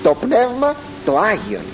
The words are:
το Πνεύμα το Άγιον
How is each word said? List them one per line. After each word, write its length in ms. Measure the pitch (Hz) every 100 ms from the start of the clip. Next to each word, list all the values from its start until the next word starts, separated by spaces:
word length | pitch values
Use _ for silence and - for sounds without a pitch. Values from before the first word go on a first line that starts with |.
το 120 | 165 143
Πνεύμα 560 | 247 269 247 247 285 - - - -
το 120 | 139
Άγιον 440 | 208 202 101 98 80